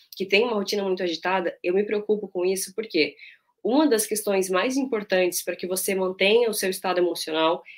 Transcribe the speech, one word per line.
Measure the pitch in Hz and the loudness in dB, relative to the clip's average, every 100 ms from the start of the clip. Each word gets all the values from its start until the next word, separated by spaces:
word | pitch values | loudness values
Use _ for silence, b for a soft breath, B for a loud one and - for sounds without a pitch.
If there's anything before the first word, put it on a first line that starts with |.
| b - | b -8
que | 190 | 0
têm | 202 | 2
uma | 240 | 2
rotina | 214 196 208 | 0 -2 -2
muito | 196 185 | 0 -2
agitada, | 180 160 180 190 170 - | -2 -2 -2 0 -2 -4
eu | 175 | 0
me | 190 | 0
preocupo | 208 208 208 208 190 | 0 -2 -2 -2 -4
com | 180 | -2
isso | 185 190 190 | -2 -2 -4
porque | 202 220 160 143 - B B B _ | -8 -4 0 0 -2 B B B _
uma | 202 269 311 | 0 2 4
das | 220 | 2
questões | - 214 208 196 185 | 0 -4 0 0 2
mais | 185 247 262 | 0 0 0
importantes | 262 220 202 185 180 175 | -2 -2 0 2 2 0
para | - | -6
que | 175 180 | -6 -4
você | 190 - | -4 -2
mantenha | 190 185 185 190 233 233 | -2 -2 0 4 4 4
o | |
seu | 202 190 | 0 -2
estado | 185 190 180 | -2 -2 2
emocional | 175 170 - 156 160 180 B | 0 0 -4 2 2 0 B